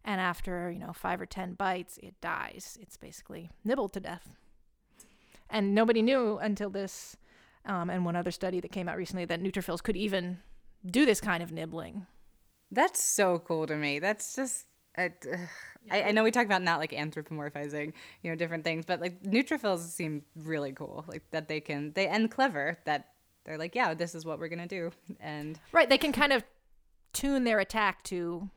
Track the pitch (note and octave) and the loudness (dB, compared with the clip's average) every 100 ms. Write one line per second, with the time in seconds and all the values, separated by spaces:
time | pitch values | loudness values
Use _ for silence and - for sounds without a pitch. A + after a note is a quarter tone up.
0 | A#3 G3 F#3 F3 - F3 F3 F3+ F3 E3+ | -2 0 0 -2 -4 -4 -4 -6 -10 -6
1 | E3+ F3+ F3+ - F3+ F3+ F#3 F3+ F3+ - | -4 -4 -6 -8 -8 -2 -2 -2 -6 -16
2 | F#3+ F#3+ F3 E3 - - - - G#3 - | -18 _ -6 -4 -6 -10 -16 -16 -20 -20
3 | - - - D#3+ E3+ - G#3 C4+ G3+ G3 | -18 -18 -16 -14 -14 -8 -2 0 0 -4
4 | F#3+ F3 - - _ _ _ _ _ _ | -10 -12 -16 -20 _ _ _ _ _ _
5 | - _ _ - - A#3+ G3 G3+ A3+ A3+ | -20 _ _ -20 -4 0 4 6 6 6
6 | A3+ C4+ A#3 G#3+ G#3+ G3 G#3 G3 F#3+ - | 6 4 2 0 -2 -2 -4 -4 -6 -8
7 | - - - - - _ - F#3+ F3 F3+ | -16 -20 -20 -20 -20 _ -4 -2 0 0
8 | F3 F3 F3 - F#3 F#3 F3 G3 F3 E3 | 0 0 -2 -2 -2 -2 -4 -6 -4 -4
9 | F3+ F#3 E3+ E3+ F#3+ G3 F3+ F3 - G#3 | -4 -4 -2 -2 0 -2 -4 -4 -2 0
10 | G#3 F#3+ F3+ F3+ - - - - F#3 A3 | 0 0 -2 -8 -12 -20 -20 -14 0 6
11 | D4 G3+ G#3+ E3+ E3 D#3+ D#3+ D#3+ - G3+ | 6 6 2 -2 -2 -6 -6 -8 -8 -10
12 | F3+ - - _ _ _ _ G3+ F4 - | -12 -20 -20 _ _ _ _ 4 4 4
13 | - - F#3+ F3 - D#3+ D#3 D3+ D3 C#3+ | 0 4 4 4 0 -2 0 0 0 2
14 | F#3 G#3+ - - C4 - - _ _ - | 0 0 -4 -4 -4 -4 -8 _ _ -2
15 | F3 - - F3 F3 - - - A3 G3 | -2 -2 -8 -6 -8 -12 -16 -18 -2 2
16 | G3 G#3+ A3 A#3+ G#3+ F#3+ F3+ E3 D#3 - | 4 6 6 6 4 4 4 2 0 -2
17 | D3+ D#3 D3+ D#3 D3 C#3+ D3 D3 D3+ D3+ | -4 -6 -8 -6 -6 -6 -6 -4 -6 -8
18 | - - F3 D#3+ E3 E3 D#3+ D#3+ E3 F3 | -20 -10 -6 -2 -2 -2 -2 -2 -2 -2
19 | F3 F3+ G3 A3 C4+ D#4 G#3+ F3+ E3+ - | -2 -6 2 2 4 0 2 0 -2 -4
20 | D#3+ D3 C#3+ D#3+ D#3 D#3 C#3 C3+ D3 D3 | -4 -4 -8 -12 -4 -2 -2 -6 -10 -10
21 | D#3 D#3 _ D#3+ D#3 D#3 D3+ C#3+ D3+ E3+ | -10 -12 _ -6 -4 -6 -4 -4 -2 0
22 | F#3+ G#3 A3 - C4 D3+ C#3+ E3+ - D3 | 2 4 2 4 2 2 -2 -2 -2 -2
23 | - _ _ _ - D#3 E3+ A#3+ G#3+ D#3+ | -2 _ _ _ -10 -6 -4 2 2 2
24 | E3+ E3 D#3+ D3+ D#3+ E3+ F3 F#3+ E3+ - | -4 -4 -8 -6 -6 -8 -6 -6 -6 -8
25 | - - D#3+ D3+ D3+ D#3 - E4 B3+ C4+ | -16 -12 -8 -8 -8 -10 0 4 6 6
26 | D#4 C4 C#4+ C4 - _ _ - _ _ | 4 4 4 4 0 _ _ -20 _ _
27 | _ - C#4 C#4 A#3+ G#3+ F#3+ A3 G#3 F#3 | _ -2 2 2 4 4 2 2 2 0
28 | - F3+ E3+ E3+ G3 | -6 -4 -4 -4 -8